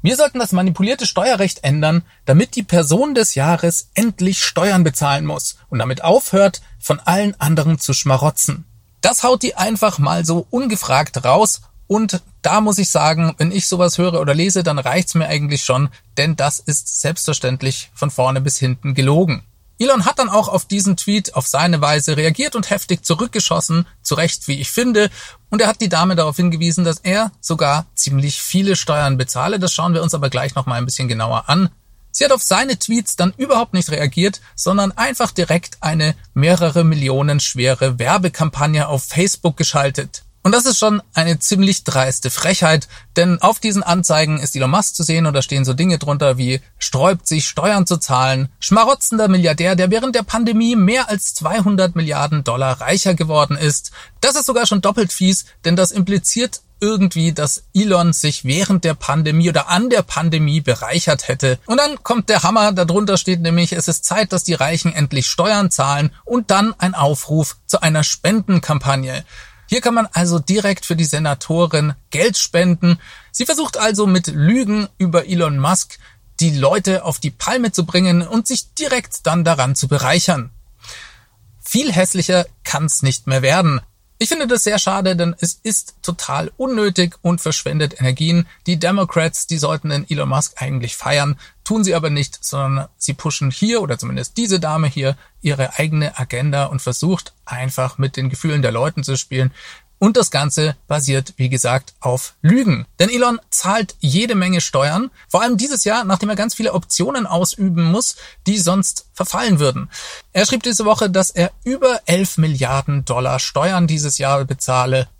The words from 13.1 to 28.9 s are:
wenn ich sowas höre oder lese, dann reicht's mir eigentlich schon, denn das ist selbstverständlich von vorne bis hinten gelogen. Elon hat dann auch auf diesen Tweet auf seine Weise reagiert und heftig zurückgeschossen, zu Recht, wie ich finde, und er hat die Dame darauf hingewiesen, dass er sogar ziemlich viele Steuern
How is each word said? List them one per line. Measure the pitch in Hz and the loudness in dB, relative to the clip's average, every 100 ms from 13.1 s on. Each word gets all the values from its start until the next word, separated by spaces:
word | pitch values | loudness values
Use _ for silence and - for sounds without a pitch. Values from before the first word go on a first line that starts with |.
| 160 160 160 | 2 0 0
wenn | 156 | -2
ich | 190 - | 0 -2
sowas | 180 175 - | 2 2 2
höre | 180 170 | 0 0
oder | 147 | 0
lese, | 147 180 190 | 2 2 0
dann | 170 143 | 0 -2
reicht's | 127 147 175 | -2 -2 0
mir | 165 160 | -2 -2
eigentlich | 151 147 143 | -2 -2 -4
schon, | - 127 143 - _ - | -4 -2 -4 -6 _ -4
denn | 147 156 | -4 0
das | 139 - | -2 -4
ist | - 143 - - | -4 -6 -4 -6
selbstverständlich | 147 160 - 147 127 131 135 131 - | -4 -4 -4 -4 -4 -4 -4 -6 -10
von | - 147 | -6 -6
vorne | - 127 135 | -2 -2 0
bis | 139 - | -2 -2
hinten | 131 127 143 | -2 -2 -4
gelogen. | 135 135 147 180 113 - _ _ _ | 0 2 2 2 -2 -8 _ _ _
Elon | 247 262 | 2 2
hat | 190 285 | 2 0
dann | 247 | 0
auch | 202 208 | 2 2
auf | 185 - | -2 -2
diesen | 202 196 175 | -2 0 0
Tweet | - 208 196 | 0 -2 0
auf | - 131 | -4 -2
seine | 139 175 165 | 0 2 2
Weise | 147 151 147 151 | 2 0 0 0
reagiert | 160 156 294 | 0 0 -2
und | 240 196 | -2 -2
heftig | 202 - 180 | -4 -2 -4
zurückgeschossen, | - 160 233 220 - 165 - 165 175 - | 0 -2 -2 -2 -2 -2 0 -2 -2 -6
zu | - | -6
Recht, | 143 165 - - | -2 0 -2 -6
wie | 139 | -6
ich | 139 | -4
finde, | - 247 214 208 - - - _ | -2 0 2 2 -2 -20 -20 _
und | 214 | 0
er | 220 | 0
hat | 220 | 0
die | 214 | 0
Dame | 170 180 | 2 2
darauf | 175 156 147 | 2 0 2
hingewiesen, | 175 165 170 165 | 0 2 -2 0
dass | 170 160 | 0 0
er | 180 196 220 - | -2 0 -2 -6
sogar | - 160 147 147 165 - | -6 0 2 0 -2 -4
ziemlich | - 135 143 - | -2 0 0 -4
viele | - 185 196 185 | -2 0 2 0
Steuern | - | 0